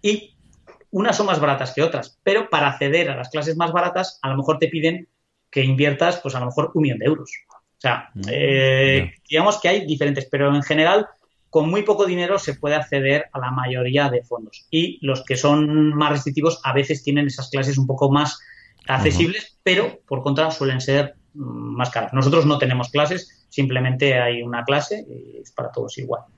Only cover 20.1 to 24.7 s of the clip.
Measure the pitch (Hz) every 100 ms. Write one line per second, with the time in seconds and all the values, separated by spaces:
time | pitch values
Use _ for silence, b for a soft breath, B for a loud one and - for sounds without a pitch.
20.1 | 131 139 139 156 - 135 131 131 139 139
21.1 | - _ 147 127 120 120 120 127 117 107
22.1 | 131 135 165 147 139 127 127 120 143 151
23.1 | 180 - _ _ - 135 127 127 127 139
24.1 | 127 120 120 120 120 120